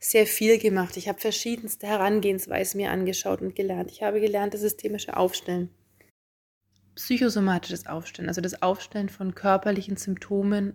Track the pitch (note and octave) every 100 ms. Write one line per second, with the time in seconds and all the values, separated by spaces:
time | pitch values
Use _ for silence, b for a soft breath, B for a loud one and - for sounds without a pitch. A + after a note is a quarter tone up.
0 | - A3+ G#3+ - A3 A3+ A3 F#3+ F3 F#3+
1 | G3+ G3 A3 G#3+ A#3 A#3 A3 - G#3 G#3
2 | G3 G#3+ G3+ F#3+ F#3+ G3 F#3+ G3 G3 F#3
3 | F#3 F#3 G3 F#3+ F#3+ F#3 G3 F3+ F3+ -
4 | G#3 G#3 G#3+ G3+ G3+ G#3 G#3 G#3 G#3 G#3
5 | - - F#3 - - F3+ F3 - _ b
6 | b _ _ _ _ _ _ _ _ -
7 | - B3 B3 G#3 F#3+ F3 F3+ F3 - D#3+
8 | E3 - F3 F3 F3 - F3+ G3 - G#3+
9 | G3 - F#3+ - G3+ F#3+ G#3+ G3 F#3+ -
10 | - F#2 - G2+ G2+ G#2 C#3+